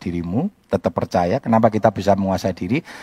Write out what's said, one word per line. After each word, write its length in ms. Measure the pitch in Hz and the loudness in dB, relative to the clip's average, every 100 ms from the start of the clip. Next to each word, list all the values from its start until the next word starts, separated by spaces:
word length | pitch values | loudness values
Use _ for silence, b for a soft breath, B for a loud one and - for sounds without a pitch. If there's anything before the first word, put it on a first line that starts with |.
dirimu, 480 | 92 87 87 98 196 - _ | -4 -4 -2 -2 -4 -6 _
tetap 240 | 98 92 | -2 -2
percaya. 480 | - - 92 87 110 | -2 -2 0 0 0
Kenapa 320 | - 113 113 | 2 4 4
kita 160 | 104 110 101 | 2 0 2
bisa 160 | 98 | 2
menguasai 400 | 98 95 92 98 | 2 0 -2 -2
diri? 320 | 90 90 135 B B | -4 -4 -4 B B